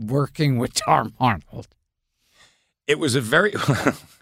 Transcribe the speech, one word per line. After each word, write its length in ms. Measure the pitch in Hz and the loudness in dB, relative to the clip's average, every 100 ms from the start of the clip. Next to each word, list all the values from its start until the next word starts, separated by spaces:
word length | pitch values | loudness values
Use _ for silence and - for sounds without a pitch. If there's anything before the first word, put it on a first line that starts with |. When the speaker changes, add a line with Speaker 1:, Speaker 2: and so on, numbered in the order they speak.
Speaker 1:
working 580 | 107 135 139 - 151 123 | -4 -2 -2 0 0 2
with 160 | 131 | -2
Tom 400 | - - 147 113 - | -2 2 2 0 0
Arnold? 480 | 123 95 - - - _ _ _ _ _ _ _ _ _ _ _ - | 0 0 -6 -16 -16 _ _ _ _ _ _ _ _ _ _ _ -4
Speaker 2:
It 100 | 151 | -2
was 160 | 156 | 0
a 60 | 123 | -2
very, 320 | 113 151 208 | 2 2 2
<laughs> 20 | - | 0
I, 360 | - 131 139 - - _ | 0 0 0 -4 -14 _